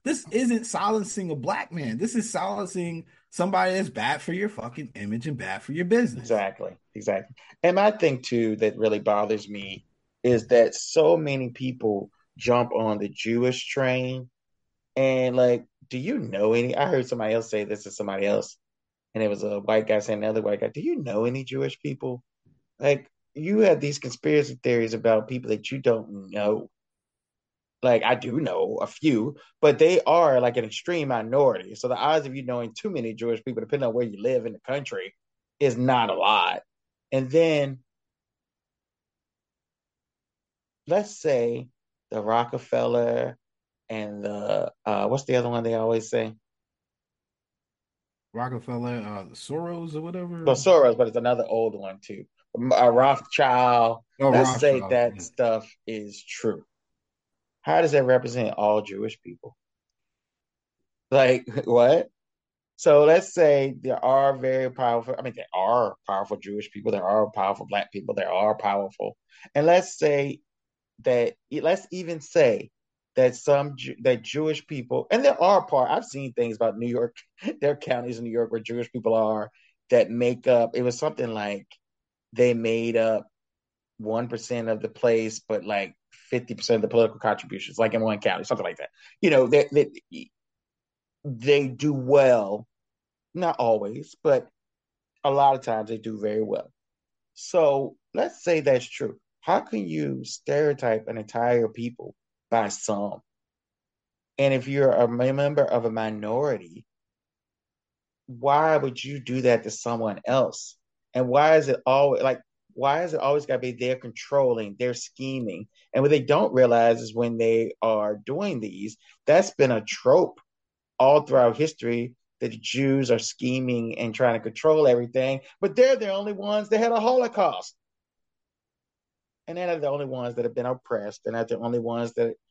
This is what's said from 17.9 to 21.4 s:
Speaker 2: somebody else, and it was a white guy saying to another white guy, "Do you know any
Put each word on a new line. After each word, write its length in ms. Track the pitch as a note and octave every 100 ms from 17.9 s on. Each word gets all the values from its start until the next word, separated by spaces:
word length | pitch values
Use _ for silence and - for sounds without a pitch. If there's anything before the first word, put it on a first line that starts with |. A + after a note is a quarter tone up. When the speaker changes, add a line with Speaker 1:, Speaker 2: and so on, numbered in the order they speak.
Speaker 2:
somebody 360 | - G2+ G2 G2+
else, 300 | G#2 - - _ _ _ _ _
and 80 | A2
it 60 | G#2+
was 140 | G2+
a 180 | G#2 G#2
white 260 | G2+ A2 A2
guy 120 | G#2+
saying 200 | G#2 G#2+
to 60 | G#2+
another 160 | A2
white 180 | G#2 G#2
guy, 80 | A2+
"Do 120 | D3
you 160 | B3 E4
know 220 | B2+ G#2 A#2
any 180 | C3